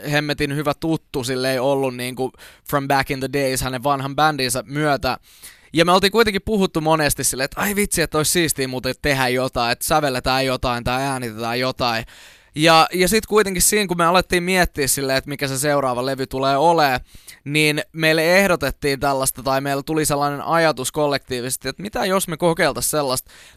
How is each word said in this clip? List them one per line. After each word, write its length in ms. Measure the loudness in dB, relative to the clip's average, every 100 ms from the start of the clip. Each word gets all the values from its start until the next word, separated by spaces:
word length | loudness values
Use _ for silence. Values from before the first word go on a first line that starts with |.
| -2
hemmetin 460 | -2 -2 -2 -4 -2
hyvä 180 | -4
tuttu, 500 | -4 -2 -4 _ -6
silleen 380 | -4 -2 -2 0
ollut 340 | 0 0 0 -4
niinku 360 | -8 -6 -6 -8 -20 -20 -6
from 180 | -2 0
back 220 | 0 0
in 100 | -4
the 80 | -4
days 300 | -2 0 -2
hänen 200 | -4 -2
vanhan 340 | 0 0 -2 0
bändinsä 460 | 2 2 -2 -4 -6
myötä. 520 | -2 0 0 -2 -6 _ -20 -20 -20 _ 0
Ja 80 |
me 80 | 4
oltiin 200 | 4 4
kuitenkin 300 | 2 2 0
puhuttu 360 | -2 0 0 0
monesti 440 | 0 2 0 -2
silleen, 200 | -4 -2
että 160 | -4 -4
ai 160 | -4 -2
vitsi, 260 | -2 0
että 160 | -2 0
olisi 140 | 0
siistiä 360 | 0 0 0 -4
muuten 260 | -4 -6 -4
tehdä 260 | -2 0 0
jotain, 440 | 0 -2 -2 -2
että 120 | -2
sävelletään 640 | 0 0 0 -2 -2 -2 0
jotain 380 | -2 -2 -4
tai 180 | -2 -2
äänitetään 580 | -2 -4 -6 -8 -6 -4
jotain. 440 | -4 -2 -2 -2 -6 -14 -20 -20 _
Ja, 340 | 0 6 6 6
ja 140 | 2 2
sit 180 | 0 2
kuitenkin 360 | 2 2 2
siinä, 240 | 2 2 0
kun 100 | 0
me 80 |
alettiin 380 | 4 4 2 0
miettiä 440 | 2 2 2 0 -2
silleen, 320 | -2 0 -2
että 100 | -2
mikä 200 | -6 -4
se 100 | -2
seuraava 480 | 0 0 0 -2 -2
levy 200 | -4 -4
tulee 300 | -2 0 4
olemaan, 440 | 4 4 4 2 -4 -20 -20 -16
niin 380 | -4 2 2 2 -4
meille 460 | 0 2 4 4 4
ehdotettiin 640 | 4 2 -2 -2 -2 0
tällaista, 420 | 0 0 -2 -4
tai 180 | -2 -2
meillä 220 | 0 -4
tuli 220 | -2 -2
sellainen 380 | 0 0 -2 -4
ajatus 500 | -2 2 2 2 -4
kollektiivisesti, 760 | -2 0 0 -4 -6 -4 -6 -6
että 140 | -8
mitä 220 | -8 -4
jos 240 | 0 0 -2
me 80 | 0
kokeiltaisiin 540 | 0 2 0 0 -2
sellaista 400 | 0 0 -2 -6 -16 -20